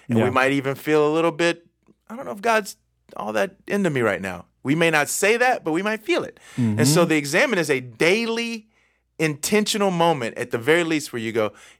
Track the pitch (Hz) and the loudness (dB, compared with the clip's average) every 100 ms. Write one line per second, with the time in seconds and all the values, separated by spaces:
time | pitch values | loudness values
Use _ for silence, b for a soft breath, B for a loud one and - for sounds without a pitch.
0 | B 117 117 127 131 139 135 135 151 151 | B 2 2 2 2 0 -2 -4 0 2
1 | 151 160 165 156 170 170 _ _ _ _ | 2 2 0 0 -2 -2 _ _ _ _
2 | - 226 - 208 220 220 202 - _ _ | -18 -14 -12 -4 0 0 -2 -12 _ _
3 | _ - 104 107 98 - - 202 185 135 | _ -12 -4 -2 -2 -6 -6 -2 0 0
4 | 110 90 95 90 - _ 127 160 165 156 | 0 0 -4 -10 -14 _ -2 2 2 2
5 | 143 - 202 233 247 214 165 160 208 220 | 0 0 2 2 2 0 -2 -2 -2 -4
6 | 220 330 - - B B 117 107 143 160 | -2 -4 -4 -12 B B -2 2 2 4
7 | 170 156 143 170 277 196 151 135 123 113 | 4 2 0 0 2 0 0 -2 -4 -2
8 | 160 214 226 226 233 226 - _ _ _ | 2 2 0 -4 -6 -8 -14 _ _ _
9 | _ - 160 143 - 214 208 220 202 175 | _ -4 -4 -4 0 0 0 0 0 2
10 | 170 151 113 - 123 120 113 165 165 156 | 2 2 -2 -6 -6 -2 2 2 2 -2
11 | - 123 113 110 107 - B | -4 -6 -4 -2 -2 -4 B